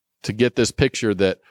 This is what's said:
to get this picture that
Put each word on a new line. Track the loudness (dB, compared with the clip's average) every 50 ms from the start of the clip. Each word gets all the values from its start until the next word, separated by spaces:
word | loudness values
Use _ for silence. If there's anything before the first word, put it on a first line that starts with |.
| _ _ _ _ -10
to | -10 -2
get | 0 0 0 2
this | 0 -2 -2 0
picture | 0 -2 -2 -2 -2 -2 -2 0
that | 2 0 0 0 -2 _ _